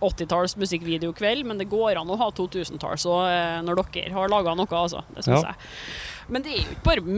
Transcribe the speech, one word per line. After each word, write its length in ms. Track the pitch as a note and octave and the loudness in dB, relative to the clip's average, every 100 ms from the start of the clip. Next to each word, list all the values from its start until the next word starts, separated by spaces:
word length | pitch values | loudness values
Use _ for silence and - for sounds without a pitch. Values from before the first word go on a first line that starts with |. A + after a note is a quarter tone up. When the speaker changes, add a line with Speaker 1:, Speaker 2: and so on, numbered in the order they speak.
Speaker 1:
åttitalls 540 | F3+ - E3 F3 F3+ G#3 | 0 0 0 2 2 -2
musikkvideokveld, 880 | F#3+ E3+ E3 E3 E3+ E3 G#3 B3+ B3 | -2 -2 -2 -2 -2 0 0 0 -2
men 140 | G3+ | -4
det 60 | F#3+ | -2
går 300 | G#3 A3 E3+ | 2 2 2
an 80 | E3+ | 0
å 80 | G#3 | 0
ha 140 | A3 | 0
to 140 | - F3+ | 0 -4
tusentalls 560 | F#3 E3 D#3 - D#3 F3 | -4 -6 -6 -4 -2 2
og, 220 | F3 F#3 | 2 4
eh, 300 | F3 E3+ E3 | 2 2 -2
når 220 | E3+ F3+ F3+ | 0 0 0
dere 160 | F3 F3 F#3+ | -4 -4 0
har 160 | G3 | 2
laget 240 | G#3 E3+ E3+ | 4 4 2
noe, 80 | - E3+ | 2 2
altså. 240 | F3 - - | 0 -2 -10
Det 140 | - - | -4 4
synes 160 | C#3 - | 4 4
Speaker 2:
Ja. 60 | |
Speaker 1:
jeg. 720 | - - - - - - - - | -4 -14 -14 -12 -10 -12 -12 -4
Men 120 | B3+ | -4
det 100 | D4+ | -2
er 60 | A3 | -2
jo 160 | - | -2
ikke 100 | - E4 | 0 4
bare 180 | C#4+ F3 | 4 2